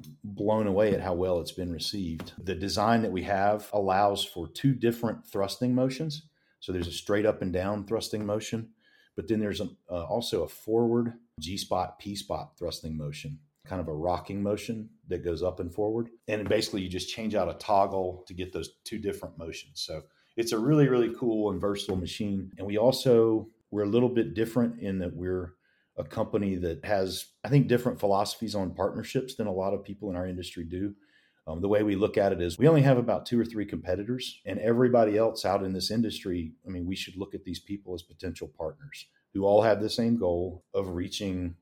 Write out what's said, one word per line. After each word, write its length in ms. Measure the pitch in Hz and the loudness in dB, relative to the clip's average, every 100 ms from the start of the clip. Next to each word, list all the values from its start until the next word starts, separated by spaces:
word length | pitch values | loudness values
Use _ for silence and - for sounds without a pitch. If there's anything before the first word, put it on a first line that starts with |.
| - - | -20 -16
blown 440 | 104 101 104 110 104 | -12 -2 0 2 2
away 260 | 95 107 | 4 4
at 80 | 98 | 4
how 140 | 95 | 0
well 260 | 87 92 87 | 0 2 0
it's 120 | 78 | -2
been 200 | - 90 | -6 -6
received. 640 | 82 - 104 87 80 - - | -4 -4 -4 -4 -6 -8 -8
The 180 | 95 | -6
design 460 | 90 98 104 107 117 | -4 -2 2 4 4
that 120 | 107 | 2
we 100 | 92 | -2
have 480 | 90 98 101 107 - | -2 2 2 2 0
allows 500 | 104 98 92 101 98 | 0 2 4 4 2
for 240 | - 87 80 | -4 -6 -10
two 280 | - 139 | 0 0
different 520 | 117 117 117 113 - - | 4 2 2 -2 -4 -6
thrusting 480 | 104 98 - 127 | -2 -2 0 0
motions. 520 | 127 131 131 160 151 - _ _ _ | 2 0 0 -6 -6 -14 _ _ _
So 120 | - | -4
there's 140 | 92 85 | -4 -4
a 60 | |
straight 320 | 78 - 104 | -6 0 2
up 160 | 104 - | 4 2
and 100 | 98 | -2
down 360 | 87 95 104 98 | -2 -2 -4 -2
thrusting 400 | 110 - 107 104 | -4 -2 -4 -2
motion, 420 | 107 - 113 113 _ _ _ _ - | -4 -4 -6 -8 _ _ _ _ -12
but 100 | 101 | -2
then 140 | 110 | 0
there's 220 | 104 87 | 0 -2
a, 80 | 92 - - | -6 -8 -8
uh, 140 | 87 | -6
also 380 | 82 113 117 101 | -2 -4 -2 -2
a 60 | 76 | -2
forward 680 | - - 113 117 120 117 - _ - | -6 0 2 4 2 0 -6 _ -12
G-spot, 580 | - 98 - 95 87 - | -8 -8 -2 -2 -2 -6
P-spot 600 | - - - 82 78 _ | -10 -10 -6 -8 -8 _
thrusting 400 | 85 - 80 78 | -8 -8 -8 -6
motion, 400 | 73 73 76 - _ _ - | -8 -8 -12 -12 _ _ -10
kind 140 | 92 | -6
of 80 | 85 | -6
a 60 | |
rocking 480 | 76 85 87 - 101 | -4 -2 -2 -4 -4
motion 480 | 101 104 - 110 107 _ - | -2 -2 -4 -8 -10 _ -8
that 160 | 87 | -4
goes 180 | 87 82 | -2 -2
up 160 | 90 87 | -2 -2
and 140 | 87 | -6
forward. 380 | 95 104 113 117 - - | -2 -2 -2 -4 -10 -4
And 180 | 107 98 | -4 2
basically 360 | 107 107 104 | 2 2 -2
you 80 | 92 | -2
just 180 | 90 - | -4 -6
change 260 | - 110 | -6 -2
out 140 | 104 85 | 0 0
a 60 | |
toggle 720 | - - 98 98 98 92 90 - | -4 2 4 4 2 -2 -6 -12
to 80 | |
get 180 | 90 90 | -8 -6
those 220 | 98 - - | -6 -10 -12
two 140 | - 107 | -12 -6
different 400 | 104 - 85 78 | -4 -6 -10 -12
motions. 420 | 82 80 - - | -12 -12 -14 -10
So 220 | - 78 - _ _ - | -8 -10 -12 _ _ -4
it's 160 | 117 | -2
a 60 | 113 | 0
really, 280 | 123 151 135 | 4 6 8
really 280 | 123 113 - | 6 4 0
cool 320 | 123 110 104 | -2 0 0
and 80 | 92 | 0
versatile 380 | 101 101 - 92 | -2 -2 -2 -2
machine. 560 | 87 - 104 98 95 - | -4 -4 -4 -4 -6 -10
And 80 | 98 | -4
we 100 | 104 | 4
also, 720 | 120 131 135 117 113 110 107 _ _ | 4 4 6 6 6 2 -2 _ _
we're 140 | 101 | -2
a 40 | 104 | 2
little 220 | 117 123 | 4 4
bit 240 | 113 113 | 2 0
different 460 | 104 113 127 117 - | 0 0 2 0 -2
in 180 | 101 95 | -4 -2
that 180 | 90 87 | -4 -4
we're 380 | 90 92 90 - _ _ _ - | -4 -4 -4 -12 _ _ _ -10
a 80 | |
company 520 | 87 113 107 110 101 92 | -8 -4 -2 0 0 0
that 280 | 87 76 | -2 -4
has, 420 | 95 101 95 92 - _ | -2 0 0 -4 -12 _
I 60 | 110 | 4
think, 200 | 143 123 | 4 6
different 320 | 120 120 85 | 4 2 0
philosophies 540 | 101 98 101 - 113 | 2 2 2 -4 -4
on 200 | 104 92 | -2 -4
partnerships 600 | 90 95 - - 131 - | 0 -2 -2 -4 -4 -4
than 120 | - 104 | -4 -4
a 60 | |
lot 200 | 92 95 | -2 -2
of 100 | 101 | -2
people 280 | 101 98 104 | -6 -10 -6
in 60 | 90 | -4
our 100 | 92 | -4
industry 380 | 90 87 - | -6 -8 -10
do. 300 | 82 90 104 101 _ _ _ _ - | -8 -4 -6 -8 _ _ _ _ -10
Um, 160 | 80 | -4
the 60 | 98 | 2
way 140 | 104 | 4
we 140 | 107 95 | 4 4
look 220 | 104 - | 2 4
at 140 | 98 | 2
it 80 | 90 | 2
is 160 | 87 - | -2 4
we 100 | 139 | 6
only 140 | 160 | 8
have 160 | 139 123 | 8 6
about 280 | 113 95 - | 4 -2 2
two 140 | 120 | 2
or 40 | |
three 200 | 113 107 | 2 -2
competitors, 760 | 101 92 - 92 104 123 - - | -4 -6 -2 -4 -2 -6 -6 -10
and 140 | 101 98 | -8 -2
everybody 560 | 110 117 127 117 110 104 | 2 4 6 6 6 4
else 280 | 113 - | 2 2
out 200 | 95 98 | 0 0
in 80 | 95 | 0
this 180 | 95 - | -4 -2
industry, 600 | 110 110 - 98 90 80 - - | 0 -2 -2 -4 -4 -6 -10 -10
I 40 | |
mean, 160 | 92 87 | -6 -6
we 80 | |
should 220 | 95 - 90 | -6 -8 -8
look 180 | 98 | -8
at 100 | 95 | -8
these 140 | - 85 | -10 -12
people 360 | - 101 92 | -8 -10 -8
as 80 | 90 | -12
potential 500 | - 82 90 80 76 - | -12 -12 -10 -8 -12 -8
partners 500 | 80 73 71 - - _ _ | -8 -8 -18 -18 -20 _ _
who 120 | 98 | 0
all 180 | 98 104 | 6 6
have 180 | 110 101 | 6 4
the 100 | 107 | 0
same 260 | - 117 117 | 0 2 2
goal 480 | 90 87 92 87 _ | 2 0 -2 -6 _
of 160 | 98 95 | -4 -4
reaching 640 | 87 98 - 101 92 87 87 | -4 -6 -4 -4 -4 -6 -8